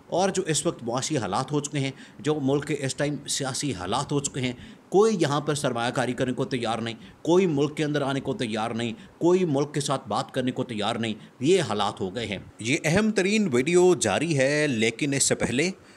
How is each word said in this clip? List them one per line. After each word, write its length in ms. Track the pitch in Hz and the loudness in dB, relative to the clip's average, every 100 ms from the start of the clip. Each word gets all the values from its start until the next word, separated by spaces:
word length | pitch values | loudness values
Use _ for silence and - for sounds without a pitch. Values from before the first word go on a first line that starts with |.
| - | -4
और 180 | 160 190 | 0 2
जो 120 | 180 | 0
इस 200 | 170 147 170 | -2 0 -2
वक्त 180 | - | -4
मुआशी 320 | 117 123 - 151 | -4 -4 -2 -2
हालात 360 | 104 104 135 | 0 -2 0
हो 80 | 147 | -2
चुके 180 | 139 147 | -2 -2
हैं, 140 | 135 131 - - | -4 -6 -16 -6
जो 160 | 147 151 | -2 0
मुल्क 220 | 131 143 | 2 0
के 100 | 143 156 | 0 -4
इस 200 | 135 - | -4 -2
टाइम 200 | 147 143 139 | -4 -4 -6
सियासी 440 | - 131 127 147 | -4 -4 -4 -4
हालात 400 | 113 90 120 147 | -4 -2 -2 0
हो 80 | 143 | -2
चुके 200 | 135 139 | -2 -4
हैं, 160 | 127 123 - - - | -4 -4 -12 -20 2
कोई 280 | 185 220 202 | 4 6 4
यहाँ 240 | 156 147 | 2 0
पर 140 | 147 147 | 0 -2
सरमायाकारी 560 | 135 117 120 123 120 | -2 0 -2 0 -2
करने 180 | 120 127 | -2 -2
को 100 | 127 131 | -2 -4
तैयार 360 | 131 110 113 | -2 -2 -2
नहीं, 120 | 113 113 - - | -4 -8 -14 -6
कोई 220 | 147 180 190 | 4 4 4
मुल्क 260 | 143 147 147 | 2 0 0
के 60 | |
अंदर 200 | 151 147 | -2 0
आने 160 | 135 139 | 0 -2
को 140 | 135 113 | -2 -4
तैयार 380 | 120 107 113 | -2 -2 -2
नहीं, 200 | 113 117 110 - - | -2 -4 -6 -14 0
कोई 240 | 165 185 180 | 2 4 4
मुल्क 260 | 143 147 | 2 0
के 60 | 147 | -2
साथ 260 | 139 135 101 | -2 -4 -2
बात 220 | 107 139 | -4 -2
करने 220 | 135 127 | -2 -2
को 120 | 123 | -2
तैयार 360 | 113 107 101 113 | -4 -4 -2 -2
नहीं, 160 | 113 104 - - | -4 -4 -12 -2
ये 160 | 127 196 | 2 4
हालात 380 | 117 104 104 - | 2 0 -2 -2
हो 100 | 95 | -4
गए 140 | 101 107 | -4 -6
हैं। 140 | 92 80 - | -6 -10 -8
ये 140 | 110 151 156 | -2 0 2
अहम 240 | 180 220 | 2 2
तरीन 360 | 214 190 214 196 | 2 2 2 2
वीडियो 440 | 120 135 175 180 165 | 2 4 6 6 6
जारी 320 | 107 101 160 | 2 0 2
है, 320 | 143 131 151 151 | 2 2 2 0
लेकिन 460 | 117 110 - 147 | 2 0 0 -2
इससे 200 | 139 - 120 | 0 2 2
पहले 360 | 120 120 151 180 - | 0 0 0 -4 -14